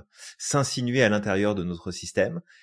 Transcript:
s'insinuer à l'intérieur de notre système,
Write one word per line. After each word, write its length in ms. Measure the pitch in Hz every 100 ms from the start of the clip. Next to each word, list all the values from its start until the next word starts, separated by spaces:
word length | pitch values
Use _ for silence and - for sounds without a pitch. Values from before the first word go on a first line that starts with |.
| - - - -
s'insinuer 640 | - 143 131 - 123 127
à 60 | 113
l'intérieur 440 | 104 104 95 104
de 100 | 101
notre 280 | 87 85 -
système, 500 | 90 92 - 98 170 - -